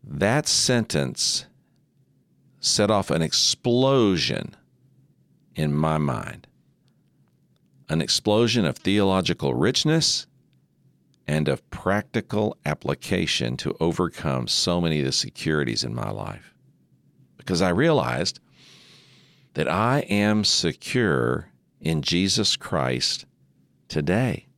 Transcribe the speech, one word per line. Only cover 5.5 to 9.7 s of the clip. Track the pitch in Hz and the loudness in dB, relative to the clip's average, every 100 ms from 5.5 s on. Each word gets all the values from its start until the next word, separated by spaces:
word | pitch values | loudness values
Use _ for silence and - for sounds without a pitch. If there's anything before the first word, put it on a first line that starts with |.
in | - 78 | -4 -2
my | 73 78 78 | 0 0 0
mind, | 73 58 50 - - _ _ _ _ _ _ _ _ _ _ _ _ _ - | 0 -2 -8 -14 -20 _ _ _ _ _ _ _ _ _ _ _ _ _ -6
an | 80 | -4
explosion | 76 - - 104 120 117 | 0 -2 2 2 4 2
of | 90 65 | 0 0
theological | - 101 98 95 90 85 69 | 0 2 4 2 0 -2 -2
richness | 62 85 | 0 0